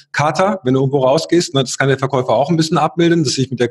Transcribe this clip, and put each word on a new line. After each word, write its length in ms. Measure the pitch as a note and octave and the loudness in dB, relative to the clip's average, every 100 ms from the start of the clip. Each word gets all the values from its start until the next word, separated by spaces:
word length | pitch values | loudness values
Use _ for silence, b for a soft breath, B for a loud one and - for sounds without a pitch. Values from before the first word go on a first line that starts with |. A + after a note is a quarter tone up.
| B | B
Kater, 480 | - D3+ D#3 F#3+ G#3+ | -2 -2 0 -2 0
wenn 80 | B2 | 0
du 80 | C3 | 0
irgendwo 200 | C3+ C#3 | 0 2
rausgehst, 540 | B2+ D#3 - E3+ - | 2 0 2 0 0
ne, 60 | C#3 | -2
das 160 | B2+ - | -2 -2
kann 120 | C3+ | 0
der 100 | C3 | 0
Verkäufer 320 | C3+ C3 B2 | 0 -2 0
auch 180 | A2+ C#3+ | 0 0
ein 80 | D#3+ | 0
bisschen 220 | D#3 E3 | 0 0
abbilden, 460 | D#3+ E3+ E3+ E3+ | -2 0 2 2
dass 100 | C3 | 0
du 80 | C3+ | -2
dich 80 | B2+ | -4
mit 100 | B2 | -2
der, 80 | A#2+ | -4